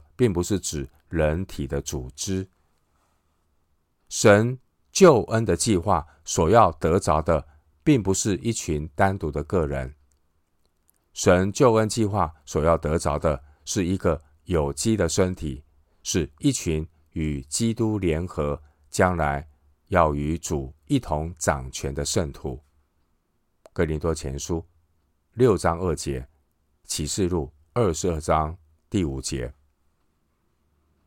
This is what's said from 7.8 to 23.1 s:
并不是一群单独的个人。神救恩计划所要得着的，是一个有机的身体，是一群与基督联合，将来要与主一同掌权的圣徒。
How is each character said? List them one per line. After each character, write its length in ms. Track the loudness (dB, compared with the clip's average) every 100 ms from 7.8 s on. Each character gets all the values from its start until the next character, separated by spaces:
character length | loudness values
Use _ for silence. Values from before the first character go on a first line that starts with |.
并 200 | 2 2
不 100 | 2
是 220 | 0 0 -2
一 160 | -2
群 340 | -4 -4 -4 -6
单 240 | 0 0 0
独 140 | -4
的 120 | -6
个 220 | -2 -2 0
人。 300 | -4 -8 -14 _ _ _ _ _ _ _ _ _ _ _
神 380 | 0 4 4 4
救 220 | 4 4
恩 160 | 6 2
计 160 | 0 -2
划 280 | 0 -2 -4 -6
所 180 | 0
要 140 | 2 2
得 200 | 0 0
着 220 | 0 0
的， 240 | 0 -2 -6 _ -6
是 200 | -4 -2
一 120 | 0
个 220 | -2 -2 -6 _ -4
有 260 | -2 -2
机 240 | -2 -2 0
的 140 | 0
身 260 | 0 0 -2
体， 260 | -8 -10 -16 _ _ _
是 280 | -4 -2 -4 -2
一 140 | -2
群 340 | -2 -2 -4 -6 _ _
与 300 | -6 -4 -6
基 320 | -8 -4 -4
督 260 | -2 -2 -2
联 260 | -2 -2 -4
合， 380 | -4 -4 -6 -10 _ _
将 280 | 0 2 2
来 280 | -2 -4 -8 _ _ _ _
要 260 | 2 2 2
与 220 | -2 -4
主 360 | -4 -6 -6 -14 -4
一 120 | -4
同 380 | -2 -4 -4 -4
掌 320 | -2 -2 -6
权 240 | -10 -8
的 120 | -6 -4
圣 260 | -4 -4
徒。 260 | -8 -10 -10 -16 _ _ _ _